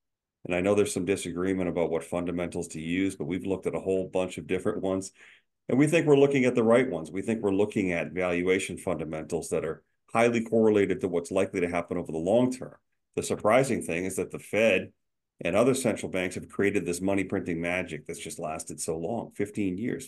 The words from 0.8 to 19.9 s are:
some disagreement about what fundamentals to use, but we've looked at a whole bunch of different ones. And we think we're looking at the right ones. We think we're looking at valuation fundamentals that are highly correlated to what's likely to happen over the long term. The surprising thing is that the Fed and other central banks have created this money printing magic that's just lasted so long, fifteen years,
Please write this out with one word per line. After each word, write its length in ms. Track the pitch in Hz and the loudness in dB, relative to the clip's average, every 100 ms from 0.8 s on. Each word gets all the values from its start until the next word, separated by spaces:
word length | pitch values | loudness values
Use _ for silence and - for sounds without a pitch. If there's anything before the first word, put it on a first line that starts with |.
| 95 | 2
some 100 | 98 | 0
disagreement 640 | 90 95 90 85 92 95 87 | 0 -2 -2 -2 0 0 0
about 220 | 82 82 | 0 0
what 120 | 80 | 0
fundamentals 680 | - 90 87 87 85 87 82 | -2 -4 -2 -4 -4 -6 -8
to 120 | 80 | -8
use, 360 | 82 90 98 95 | -4 0 0 -2
but 100 | 76 | -4
we've 200 | 90 98 | -4 -2
looked 200 | 92 85 | -2 -2
at 80 | |
a 60 | 80 | -4
whole 280 | 95 95 92 | -2 -2 0
bunch 300 | 95 92 - | -2 -2 -6
of 80 | 76 | -4
different 340 | 92 110 95 | -2 -2 -2
ones. 320 | 95 95 95 _ - - _ _ - | -2 -2 -4 _ -20 -20 _ _ -2
And 100 | 123 | 2
we 80 | 147 | 4
think 200 | 165 151 | 4 6
we're 100 | 139 | 6
looking 300 | 139 139 123 | 6 6 4
at 80 | |
the 100 | 123 | 4
right 240 | 113 120 127 | 6 6 4
ones. 240 | 85 78 | -2 -6
We 100 | 90 | -6
think 200 | 104 113 | -2 0
we're 80 | 101 | 2
looking 420 | 95 104 110 92 | 2 2 0 0
at 200 | 85 76 | 0 -2
valuation 640 | 85 90 87 90 92 - 87 | -2 0 0 2 2 0 -6
fundamentals 720 | - 78 78 78 78 82 73 | -4 -4 -4 -8 -4 -6 -2
that 140 | 82 | -4
are 200 | 78 76 _ _ _ | -4 -8 _ _ _
highly 300 | 113 120 117 | 2 2 2
correlated 600 | 113 117 110 104 95 87 | 0 4 6 6 4 0
to 60 | 95 | -2
what's 220 | 85 85 | -2 -2
likely 300 | 95 - 98 | -2 0 0
to 80 | 87 | -2
happen 300 | 87 - 87 | -2 -4 -6
over 120 | 80 | -6
the 80 | 80 | -4
long 320 | 85 117 127 | 2 2 2
term. 240 | 127 - - _ _ _ | -2 -12 -18 _ _ _
The 80 | - | -8
surprising 600 | - 98 104 123 139 113 | -4 0 4 4 4 0
thing 240 | - 85 92 | -2 -4 -4
is 100 | 92 | -4
that 140 | 90 | -6
the 80 | - | -8
Fed 540 | - 101 113 95 - _ _ _ _ - | -4 2 4 4 0 _ _ _ _ -6
and 140 | 85 95 | -2 2
other 180 | 123 | 4
central 360 | 127 113 92 87 | 2 0 -2 -4
banks 240 | 92 92 | -2 -4
have 140 | - 78 | -6 -10
created 360 | - 98 101 | 0 0 2
this 160 | 85 85 | -2 -2
money 240 | 95 98 | 0 -2
printing 360 | 95 101 90 85 | -2 -4 -4 -4
magic 460 | 85 90 85 78 - | -2 -4 -4 -10 -10
that's 120 | 82 | -12
just 200 | 82 - | -10 -10
lasted 420 | 80 78 - 78 | -8 -8 -10 -10
so 160 | - 80 | -6 -4
long, 360 | 82 113 - | -4 -6 -8
fifteen 440 | - 101 - 98 90 | -6 -6 -2 -2 -2
years, 280 | 120 | -4